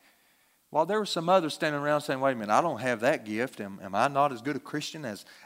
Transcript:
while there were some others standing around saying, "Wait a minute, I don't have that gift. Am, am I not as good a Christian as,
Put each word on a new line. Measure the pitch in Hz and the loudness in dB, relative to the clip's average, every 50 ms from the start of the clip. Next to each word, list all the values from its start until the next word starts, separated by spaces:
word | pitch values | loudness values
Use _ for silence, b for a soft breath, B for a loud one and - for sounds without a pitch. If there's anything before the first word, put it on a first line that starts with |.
| _ _ _ _ _ _ _ _ _ _ _ _ _ _ | _ _ _ _ _ _ _ _ _ _ _ _ _ _
while | - 147 165 | -2 0 0
there | 170 208 220 | 2 0 0
were | 208 | 0
some | - - 175 165 175 | -2 -4 -2 2 4
others | 185 190 165 147 - | 4 4 4 2 -2
standing | - 170 156 147 143 | -2 -2 0 0 0
around | 143 147 151 147 | 0 0 0 0
saying, | 143 - 139 131 | 0 -2 -2 0
"Wait | 135 139 131 | 2 2 2
a | |
minute, | 117 107 104 107 | 0 2 4 4
I | 127 | 4
don't | 165 170 139 104 | 4 2 0 -2
have | 127 127 120 107 | -2 -2 0 2
that | 113 139 160 131 113 | 2 2 2 2 -2
gift. | 107 107 110 123 131 - - | -4 -4 -4 -4 -4 -6 -8
Am, | 104 98 98 90 95 | -10 -10 -10 -12 -10
am | 95 95 | -4 0
I | 104 123 143 | 2 2 2
not | 143 139 143 143 | 2 2 2 0
as | 131 110 | 0 -4
good | 110 143 151 | -4 -4 -4
a | 131 | -4
Christian | - - - 151 147 - - 156 147 | -6 -8 -6 -6 -6 -8 -10 -10 -10
as, | 117 101 - b b b b b | -10 -10 -10 b b b b b